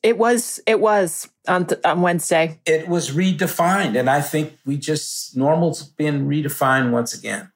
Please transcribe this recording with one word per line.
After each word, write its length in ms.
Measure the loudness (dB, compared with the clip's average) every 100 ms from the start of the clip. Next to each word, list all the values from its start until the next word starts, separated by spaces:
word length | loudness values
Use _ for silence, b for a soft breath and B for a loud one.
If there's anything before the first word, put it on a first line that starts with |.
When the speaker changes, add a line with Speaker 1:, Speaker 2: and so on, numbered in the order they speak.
| 2
Speaker 1:
It 140 | 4
was, 400 | 2 2 -2 -4 0
it 120 | 2
was 480 | 4 4 2 -4 -12 _ -2
on 180 | 0 0
th-, 160 | 0
on 200 | 0 2
Wednesday. 560 | 2 0 0 2 0 -4 -2
Speaker 2:
It 200 | -2 0
was 220 | -2 -2
redefined. 880 | 0 0 0 -2 0 2 2 0 0
And 80 | 2
I 140 | 0
think 320 | 0 -2 -4 -8
we 140 | -6 -6
just, 580 | -4 -4 -6 -10 -8 -2
normal's 460 | 2 2 0 -2
been 460 | -14 -4 -2 0 -2
redefined 640 | -2 -4 0 2 2 2
once 240 | 0 -4 -8
again. 360 | -8 -10 -12